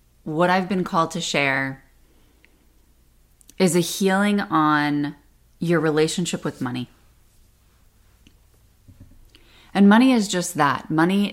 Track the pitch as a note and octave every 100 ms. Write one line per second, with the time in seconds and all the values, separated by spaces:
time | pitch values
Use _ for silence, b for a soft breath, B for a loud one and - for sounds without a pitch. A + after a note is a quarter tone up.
0 | _ _ - D#3 F3 F#3 F3+ F#3+ E3+ F3
1 | D#3+ E3 D#3+ D#3 C#3 C3+ C3+ C3 _ _
2 | _ _ _ _ _ _ _ _ _ _
3 | _ _ _ _ - - F#3 E3+ E3 -
4 | F#3+ F#3+ G3+ G3+ - D#3+ D3+ D3+ D3 D3
5 | C#3+ D3 _ _ _ _ E3+ E3+ D#3 D3+
6 | D#3 - E3+ G3+ D#3 - B2 B2 B2 _
7 | _ _ _ _ _ _ _ _ _ _
8 | _ _ _ _ _ _ _ _ - -
9 | - - - b b b b F#3+ G3+ A3
10 | C4 B3 G3 F3+ F3 - C#3+ B2+ - D#3
11 | E3 G3 G3+